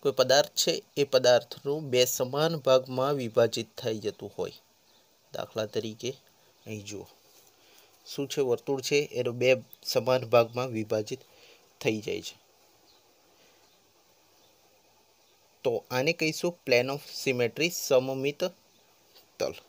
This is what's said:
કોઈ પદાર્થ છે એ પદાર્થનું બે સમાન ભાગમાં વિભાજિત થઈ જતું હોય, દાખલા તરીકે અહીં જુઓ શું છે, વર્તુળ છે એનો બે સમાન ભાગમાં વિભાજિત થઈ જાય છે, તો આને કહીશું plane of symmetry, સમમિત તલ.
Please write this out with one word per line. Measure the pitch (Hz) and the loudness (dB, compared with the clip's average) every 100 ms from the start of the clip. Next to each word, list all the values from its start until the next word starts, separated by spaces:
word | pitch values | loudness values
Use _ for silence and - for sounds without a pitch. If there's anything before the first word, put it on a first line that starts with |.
કોઈ | 143 | -2
પદાર્થ | 127 127 135 147 | 2 4 4 4
છે | - - 165 - - | 0 -2 -2 -6 -2
એ | |
પદાર્થનું | 143 127 127 123 117 - 139 147 151 | 2 4 6 4 2 -12 -6 -6 0
બે | 127 | 2
સમાન | 127 - 123 139 156 165 | 2 2 -4 0 0 0
ભાગમાં | 131 131 127 127 131 | 4 4 4 -2 -2
વિભાજિત | 143 120 110 117 117 117 - | -2 -2 2 2 2 -8 -6
થઈ | 123 113 | -6 -4
જતું | 107 - 101 - | -6 -8 -14 -8
હોય, | 90 - _ _ _ _ _ _ _ | -8 -8 _ _ _ _ _ _ _
દાખલા | - - - 107 | -10 -10 -6 -6
તરીકે | 113 110 110 120 135 _ _ _ _ - | -4 -6 -8 -10 -10 _ _ _ _ -14
અહીં | 110 | -12
જુઓ | 101 101 92 _ _ - _ _ _ - _ _ - | -12 -14 -14 _ _ -20 _ _ _ -20 _ _ -16
શું | - 139 | -8 -6
છે, | - | -2
વર્તુળ | 135 117 - 139 | 0 0 0 -4
છે | 127 147 147 | 2 2 2
એનો | 120 123 | -2 -4
બે | 120 123 127 - - | 2 4 4 2 -16
સમાન | - 131 117 127 | -2 -2 2 0
ભાગમાં | 120 120 117 120 131 | 4 4 4 -2 -6
વિભાજિત | 113 107 110 107 - - - - - _ _ | -4 -2 -4 -4 -10 -14 -20 -20 -20 _ _
થઈ | 135 110 | -2 -2
જાય | 104 92 | -4 -8
છે, | 90 - _ _ _ _ _ _ _ _ _ _ _ _ _ _ _ _ _ _ _ _ _ _ _ _ _ _ _ _ _ _ _ _ | -8 -16 _ _ _ _ _ _ _ _ _ _ _ _ _ _ _ _ _ _ _ _ _ _ _ _ _ _ _ _ _ _ _ _
તો | 135 117 - | -2 -2 -2
આને | 127 139 | -2 0
કહીશું | 170 156 156 175 175 - | 0 -2 -2 -6 -6 2
plane | 123 123 | 2 2
of | 139 - - | -4 -8 -6
symmetry, | - 123 120 113 160 | -2 0 -2 0 -4
સમમિત | - - 131 131 135 139 147 185 180 _ _ _ _ _ _ _ _ | -4 2 2 2 -4 -4 -4 -8 -8 _ _ _ _ _ _ _ _
તલ. | 69 - | -6 -6